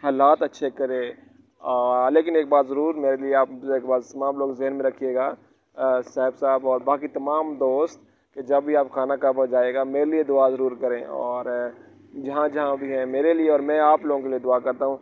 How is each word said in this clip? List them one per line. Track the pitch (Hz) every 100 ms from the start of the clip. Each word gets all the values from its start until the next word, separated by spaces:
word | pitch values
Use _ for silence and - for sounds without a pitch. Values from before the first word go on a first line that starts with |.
हालात | 143 135 139 156
अच्छे | 123 - 139
करे। | 131 131 127 123 120 - _ _ _
आ, | - 127 123 123 127
लेकिन | 160 165 160
एक | 143
बात | 143 135
ज़रूर | 139 156 156
मेरे | 135 135
लिए | 135
आप | 135 131 127 135 131
एक | 127
बात | 127
तमाम | 120 135 139 139
लोग | 139
जहन | 123 135
में | 139
रखिएगा, | 135 - 131 127 135 - _ _ _ -
आ, | 131 127
साहब | 123 139 131
साहब | 127 135 135 131
और | 127
बाकी | 127 143 143
तमाम | 143 139 156 156 139
दोस्त, | 135 135 165 - _ _ _ -
कि |
जब | 131 143
भी | 143
आप | 147 131
खाना | 135 131 139
काबा | 139 131 127
जाएगा | 127 123 131
मेरे | 135 139 147
लिए | 160
दुआ | 143 139 131
ज़रूर | 131 131 120
करें | 127 120
और | 135 139 123 123 127 123 120 120 - - - 143
जहाँ | 135 143 151
जहाँ | 147 143 139
भी | 139
हैं | 135 131
मेरे | 135 160
लिए | 165 160
और | 147
मैं | 143 151
आप | 151 156
लोगों | 156 139
के | 131
लिए | 127
दुआ | 127 123
करता | 131 123
हूँ | 135 135